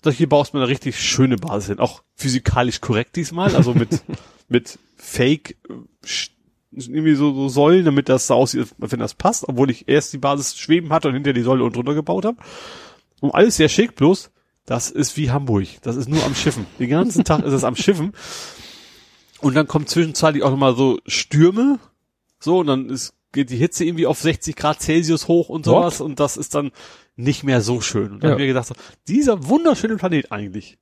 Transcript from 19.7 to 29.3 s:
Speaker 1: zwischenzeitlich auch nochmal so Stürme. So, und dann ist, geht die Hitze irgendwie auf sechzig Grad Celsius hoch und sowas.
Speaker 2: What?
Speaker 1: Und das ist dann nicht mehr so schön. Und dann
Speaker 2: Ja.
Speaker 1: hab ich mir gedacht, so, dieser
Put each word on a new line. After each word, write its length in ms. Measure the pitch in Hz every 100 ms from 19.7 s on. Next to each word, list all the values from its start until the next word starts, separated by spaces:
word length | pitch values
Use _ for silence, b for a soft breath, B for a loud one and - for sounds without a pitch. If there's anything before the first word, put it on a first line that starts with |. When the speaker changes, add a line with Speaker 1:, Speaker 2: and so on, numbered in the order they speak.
| 151 147
Speaker 1:
zwischenzeitlich 540 | 170 160 143 160 143
auch 80 | 139
nochmal 220 | 135 135 120
so 240 | 135 110 -
Stürme. 760 | - - 147 170 202 269 262 - _ _ _ _ _
So, 200 | 147 180
und 80 | 156
dann 220 | 135 120
ist, 240 | 127 - _ _
geht 160 | 139 127
die 80 | 120
Hitze 260 | 165 - 170
irgendwie 220 | 165 151
auf 120 | 151
sechzig 340 | 156 151 - -
Grad 260 | 147 151
Celsius 460 | - 160 160 165 -
hoch 220 | 170 165
und 160 | 160 -
sowas. 340 | 165 175 -
Speaker 2:
What? 60 | 147
Speaker 1:
Und 140 | 135
das 160 | 143 -
ist 180 | - 147
dann 160 | 143 B B B B -
nicht 260 | 123 139
mehr 160 | 139 127
so 180 | 107 123
schön. 300 | - 107 101
Und 100 | 101
dann 60 | 160
Speaker 2:
Ja. 40 |
Speaker 1:
hab 60 | 127
ich 40 |
mir 40 | 139
gedacht, 200 | 127 113
so, 80 | - B B -
dieser 400 | 220 285